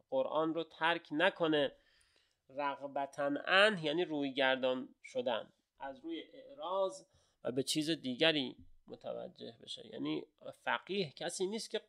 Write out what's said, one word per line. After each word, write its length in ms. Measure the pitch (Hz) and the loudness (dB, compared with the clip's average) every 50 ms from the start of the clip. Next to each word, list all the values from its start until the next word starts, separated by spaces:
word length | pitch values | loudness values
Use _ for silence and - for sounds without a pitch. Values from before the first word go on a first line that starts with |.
| _ _ | _ _
قرآن 440 | 135 131 131 - - 151 160 165 156 | -2 -2 0 0 0 0 0 0 -2
رو 100 | 165 160 | -4 -6
ترک 440 | - - - 160 165 170 170 - - | -8 -6 0 2 2 2 0 -2 -4
نکنه. 640 | 151 147 170 196 196 - 170 160 156 147 139 127 - _ _ _ _ _ _ _ _ _ _ _ _ _ _ _ | 0 4 4 4 4 4 2 4 4 4 4 2 0 _ _ _ _ _ _ _ _ _ _ _ _ _ _ _
رغبة 920 | 135 135 143 139 139 135 139 139 135 139 139 135 - - 143 143 143 143 - - | -8 -4 -2 -2 -2 -4 -8 -6 -4 -4 -4 -4 -4 -4 -2 0 0 0 2 4
عنه 380 | 175 190 202 220 214 175 156 | 6 8 8 8 6 4 0
یعنی 200 | 151 147 170 180 | 0 2 2 0
روی 280 | 156 156 147 143 139 127 | 0 0 0 -2 -2 2
گردان 640 | 135 135 131 131 127 127 131 127 127 123 - - _ _ | 4 4 4 4 4 4 2 2 2 -2 -8 -14 _ _
شدن، 500 | - - 131 120 127 117 107 - - _ _ _ _ _ _ | -8 -6 -2 0 0 0 -2 -2 -6 _ _ _ _ _ _
از 200 | 135 139 135 127 | -12 -12 -12 -10
روی 240 | - 165 165 156 - - - | -10 -8 -8 -8 -10 -12 -18
اعراض 680 | 139 - - 139 139 151 170 190 196 196 185 - 170 - _ _ _ _ _ _ _ - | -20 -20 -20 -16 -10 -8 -4 0 0 0 0 -2 -6 -16 _ _ _ _ _ _ _ -8
و 80 | 135 | -4
به 120 | 123 135 131 | -2 -2 -2
چیز 260 | - - 156 151 151 | 0 0 -2 0 0
دیگری 680 | 165 139 - 127 127 117 156 160 160 151 131 120 - - - - - - _ - | -2 -2 -4 -6 -2 2 2 4 4 2 0 -2 -6 -10 -18 -20 -20 -20 _ -18
متوجه 680 | 123 120 - 120 120 117 117 123 117 - 120 120 117 117 - | -18 -12 -10 -8 -8 -8 -8 -12 -14 -14 -16 -16 -16 -16 -14
بشه. 240 | - - - - 110 | -14 -12 -12 -12 -14
یعنی 380 | - - 139 147 156 151 - - _ _ - 131 - - _ | -10 -8 -6 -4 -4 -6 -6 -10 _ _ -16 -16 -16 -8 _
فقیه 480 | 131 120 117 - - 185 202 185 143 | -2 -2 -2 -2 -4 -4 -4 -4 -4
کسی 360 | - - 160 160 - - 190 185 | -6 -8 -8 -6 -4 -2 -4 -2
نیست 220 | 214 226 - - | -2 -6 -8 -6
که 120 | - 208 - | -6 -8 -8